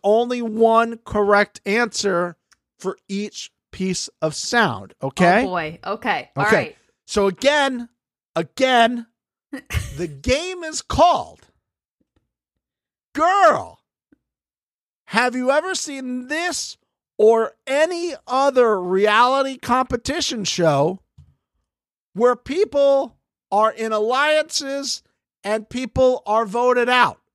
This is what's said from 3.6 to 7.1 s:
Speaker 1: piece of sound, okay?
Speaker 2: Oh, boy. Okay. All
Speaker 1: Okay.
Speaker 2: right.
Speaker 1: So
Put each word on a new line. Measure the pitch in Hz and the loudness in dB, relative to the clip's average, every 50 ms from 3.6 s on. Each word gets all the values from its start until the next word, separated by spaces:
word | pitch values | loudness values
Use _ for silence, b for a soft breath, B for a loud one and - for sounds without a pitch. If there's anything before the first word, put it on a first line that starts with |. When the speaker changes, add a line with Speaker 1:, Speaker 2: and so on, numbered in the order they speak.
| _ _ - | _ _ -10
Speaker 1:
piece | - 185 190 180 - - - _ - 160 | -6 -4 -4 -4 -4 -6 -10 _ -6 -6
of | 156 147 | -4 -4
sound, | - - - 247 240 220 156 113 95 101 - _ - - | -4 -8 -4 0 0 0 0 -2 -6 -12 -18 _ -10 -10
okay? | 135 - - 180 175 180 220 262 | -8 0 2 4 4 4 4 2
Speaker 2:
Oh, | 190 | 0
boy. | 180 170 156 156 165 - - | -4 -6 -6 -8 -10 -12 -10
Okay. | - 202 226 - 233 185 147 - _ - | -10 -10 -8 -4 -4 -4 -4 -6 _ -6
All | 139 170 | -4 0
Speaker 1:
Okay. | 214 220 | 2 2
Speaker 2:
right. | 160 - - - _ _ _ _ _ _ | 2 0 -4 -10 _ _ _ _ _ _
Speaker 1:
So | - | -6